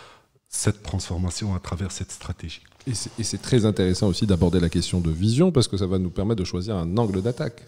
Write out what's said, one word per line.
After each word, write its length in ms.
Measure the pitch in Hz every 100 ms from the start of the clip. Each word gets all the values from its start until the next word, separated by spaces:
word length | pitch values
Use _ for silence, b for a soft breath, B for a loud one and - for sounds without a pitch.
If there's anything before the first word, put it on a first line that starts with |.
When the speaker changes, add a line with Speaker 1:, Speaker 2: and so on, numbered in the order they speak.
| B B B _ -
Speaker 1:
cette 340 | - - -
transformation, 720 | - 98 - 87 90 - 107 92
à 40 |
travers 320 | - 87 95
cette 200 | - 95
stratégie. 500 | - - - 82 - - _ -
Speaker 2:
Et 80 |
c'est, 160 | 113 - -
et 60 |
c'est 180 | 110 101
très 240 | - 127 107
intéressant 420 | 98 92 92 104
aussi 200 | 85 104
d'aborder 320 | 90 87 90
la 100 | 85
question 300 | 90 - 90
de 100 | 85
vision, 420 | 80 104 120 185
parce 160 | 147 110
que 100 | 95
ça 100 | 95
va 100 | 95
nous 120 | 90
permettre 280 | 101 98 113
de 60 | 90
choisir 300 | 90 90 98
un 220 | 85 101
angle 240 | 113 95
d'attaque. 420 | 113 123 151 -